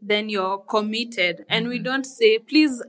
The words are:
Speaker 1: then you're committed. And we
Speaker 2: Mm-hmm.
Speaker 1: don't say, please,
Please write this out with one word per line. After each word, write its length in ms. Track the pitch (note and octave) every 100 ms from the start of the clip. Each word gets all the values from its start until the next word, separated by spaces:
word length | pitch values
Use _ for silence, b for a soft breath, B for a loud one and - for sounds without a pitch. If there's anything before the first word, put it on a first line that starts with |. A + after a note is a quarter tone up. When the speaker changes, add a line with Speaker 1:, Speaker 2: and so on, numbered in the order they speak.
Speaker 1:
then 280 | G3+ G#3 G#3+
you're 280 | G#3 F#3+ G3
committed. 840 | - G#3+ G#3+ A3 A#3 - F3+ E3+ -
And 180 | A3 A#3+
we 60 | B3
Speaker 2:
Mm-hmm. 80 |
Speaker 1:
don't 220 | B3+ C4+ C4
say, 320 | - A3 A3
please, 440 | - D4+ D4+ B3